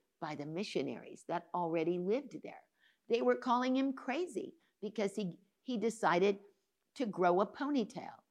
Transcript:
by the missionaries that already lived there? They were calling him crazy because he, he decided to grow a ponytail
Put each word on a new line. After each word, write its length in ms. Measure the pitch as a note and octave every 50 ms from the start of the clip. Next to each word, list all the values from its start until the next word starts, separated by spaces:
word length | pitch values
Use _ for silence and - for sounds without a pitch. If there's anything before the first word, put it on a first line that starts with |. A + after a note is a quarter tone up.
| _ _ _ -
by 160 | E3+ D#3 D3+
the 100 | C3+ C#3+
missionaries 800 | D3+ D#3+ F3 G#3+ - - F3+ C3+ C#3 A#2+ - A#2+ - - - - -
that 180 | E3 F3 - - -
already 440 | F3 F3 E3 E3 E3 D#3+ E3+ F3+ F3
lived 380 | F3+ F#3+ G#3+ C#4 D4 G#3+ - - -
there? 180 | - - - - _ _ _ _ _ _ _ _ -
They 100 | A3+ A#3
were 140 | B3 B3 B3
calling 420 | B3 B3 B3+ A#3 B3 B3+ B3+ B3+
him 160 | C4 C4+ C#4
crazy 640 | C4+ - - - B3 D#4 F#4 E4+ A#3+ F#3+ - - - _ _ _ _ -
because 360 | - G#3+ G#3+ A#3 G3+ G3 G3
he, 160 | G#3+ G#3 F3 E3 - _ _ _ _ _
he 120 | - B3
decided 640 | G#3 G3 A3+ A3 - - D#3+ F3 F3 F#3+ G#3 G3+ G3+ - - _ _ _ _ _ _ _ _ -
to 120 | - B3
grow 340 | G#3+ E3+ E3 F#3 F3 F3 F#3
a 60 | G#3
ponytail 680 | G3+ - - D4 C#4+ D4 C4 G#3 - - E3 - - - - _ _